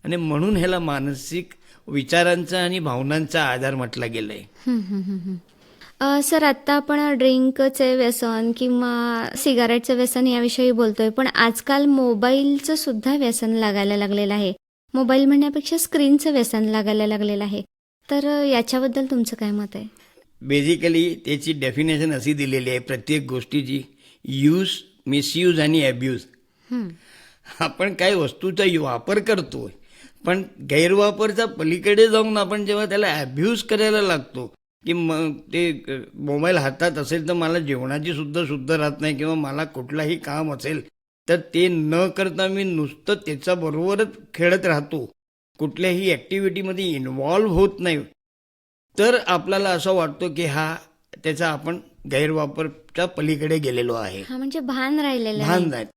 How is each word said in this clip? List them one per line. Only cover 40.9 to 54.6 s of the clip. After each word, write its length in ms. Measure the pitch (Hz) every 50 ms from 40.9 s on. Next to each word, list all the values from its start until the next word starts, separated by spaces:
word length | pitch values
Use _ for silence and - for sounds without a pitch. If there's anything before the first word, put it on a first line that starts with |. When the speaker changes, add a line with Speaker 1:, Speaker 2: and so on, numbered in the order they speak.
| _ _ _ _ _ _ _ -
Speaker 1:
तर 80 | 170
ते 320 | 170 156 - - 165 180 185
न 400 | 180 165 156 151 160 170 185 185
करता 400 | 185 190 190 190 160 170 190 190
मी 160 | 190 196 196
नुसतं 500 | 190 175 156 151 135 - - _ - 208
त्याच्याबरोबरच 920 | 202 208 - 151 135 - 185 180 175 165 156 147 156 170 190 202 202 220 202 - - - _ -
खेळत 320 | - 170 180 220 190 165
राहतो, 440 | 185 160 147 147 147 160 151 120 104 _ _ _ _ _ _ _ _ _ _
कुठल्याही 540 | 156 147 - - 180 185 175 180 196 185
ॲक्टिव्हिटीमध्ये 720 | 160 123 - - 190 196 196 190 185 196 190 190 185 185 196
इन्व्हॉल्व 640 | 180 156 135 131 131 131 135 135 147 175 196 220 214
होत 220 | 170 170 196 196 196 -
नाही, 200 | 170 175 160 147 120 - _ _ _ _ _ _ _ _ _ _ _ _ _ _ _ _ _ -
तर 200 | 202 233 247 233 -
आपल्याला 440 | - 180 175 139 170 196 196 202 190
असं 220 | 180 170 - 190
वाटतं 420 | 190 185 165 151 143 - 180 180 147
की 100 | 151 170
हा 320 | 156 139 156 156 156 165 - - _ _ _ _ _ - - -
त्याचा 240 | 160 156 143 170 160
आपण 300 | 151 139 151 165 170 180 - _ _ _ - 135
गैरवापरच्या 960 | 139 131 151 151 156 156 151 143 139 - 160 151 143 - - - - - 180
पलीकडे 520 | 175 180 - 151 151 156 139 151 151 160 156
गेलेलो 360 | 147 131 123 123 120 120 117
आहे. 280 | 113 107 95 92 98
Speaker 2:
हा, 140 | 98 - 254
म्हणजे 240 | 254 269 277 277 320